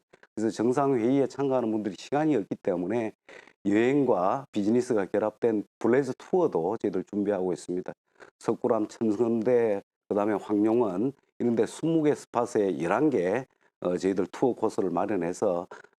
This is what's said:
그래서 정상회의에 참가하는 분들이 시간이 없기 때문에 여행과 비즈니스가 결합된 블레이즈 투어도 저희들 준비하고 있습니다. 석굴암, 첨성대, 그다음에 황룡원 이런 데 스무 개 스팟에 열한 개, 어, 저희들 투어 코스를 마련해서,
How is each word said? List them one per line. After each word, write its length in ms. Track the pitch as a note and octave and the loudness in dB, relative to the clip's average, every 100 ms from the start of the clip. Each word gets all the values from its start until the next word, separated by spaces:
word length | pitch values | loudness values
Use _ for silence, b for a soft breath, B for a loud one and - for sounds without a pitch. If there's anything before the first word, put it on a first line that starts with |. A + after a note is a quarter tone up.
| - b - - | -12 b -16 -4
그래서 180 | A2 | -4
정상회의에 720 | F#2 A2+ B2+ C#3 B2+ A2+ C#3 C3 | 0 0 2 2 2 2 2 0
참가하는 440 | - C#3 C3 A#2 | -2 -2 0 0
분들이 240 | A2 G#2 F2+ | -2 -4 -8
시간이 380 | - C#3+ D#3 C3 | -6 -2 2 0
없기 200 | F#2 G#2+ | -2 -4
때문에 520 | - F2+ F2+ A#2+ A2 - B B B _ G2+ | -2 -2 -2 -2 -4 -8 B B B _ 0
여행과 800 | G#2 A#2+ C#3+ B2+ G2+ F#2 B2+ C#3 | 2 4 2 2 2 2 -2 -4
비즈니스가 540 | A2 G2 A#2+ A#2+ A2 F#2 | -2 2 2 2 0 0
결합된 580 | G#2 G#2+ - A#2 G#2+ - - | -2 -2 0 0 0 -4 -2
블레이즈 340 | A2+ B2 C#3 B2 | 2 2 0 -6
투어도 600 | - F#3 D#3 E2 E2+ A2+ | -2 0 2 0 -2 -2
저희들 260 | G#2 F#2 F2+ | -2 -2 -4
준비하고 460 | G2+ G2+ G2 F#2 | -2 -2 0 -2
있습니다. 400 | E2+ - F2+ F#2 - B B B _ | -4 -6 -8 -8 -14 B B B _
석굴암, 480 | - A2+ A#2+ A2 G#2+ | -4 -2 0 0 -2
첨성대, 920 | - A2+ G2+ A#2 A#2 A2 B2 A2+ G2+ - _ - | -2 0 2 0 0 2 2 2 0 -6 _ -4
그다음에 260 | G2+ G#2 | 0 0
황룡원 800 | G2+ - G#2 G#2+ A2+ A2+ F2 C3 - _ - | 0 0 2 4 4 2 0 -4 -6 _ -4
이런 160 | A#2 A#2 | 0 2
데 100 | G2+ | 0
스무 380 | - D#3 E3 | -2 -2 2
개 120 | D3+ B2 | 2 0
스팟에 640 | - A#2+ A#2 A2 G2 D2 | -2 -4 0 0 0 0
열한 280 | E2+ G#2 D3+ | 0 2 2
개, 360 | A#2 F2+ A2+ B2+ _ _ _ | 2 0 -2 -4 _ _ _
어, 160 | F2+ F2+ | -4 0
저희들 300 | F#2+ G2 F2+ | 0 0 -2
투어 260 | - C3 | 0 -2
코스를 360 | A2 A2 - F#2+ | 0 -2 -2 -2
마련해서, 760 | F2 G#2 G2+ E2+ F2+ G#2+ F2 F2 B B | -2 -2 -2 -4 -2 0 -2 -4 B B